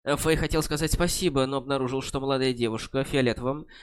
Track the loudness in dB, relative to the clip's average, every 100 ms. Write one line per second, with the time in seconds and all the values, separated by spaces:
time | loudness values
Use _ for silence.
0 | -2 0 2 2 2 0 0 -2 0 2
1 | 2 2 0 2 0 -2 -2 -2 0 -2
2 | -4 -4 0 2 0 2 -2 -2 -4 -4
3 | 0 2 2 0 -2 -4 -8 -20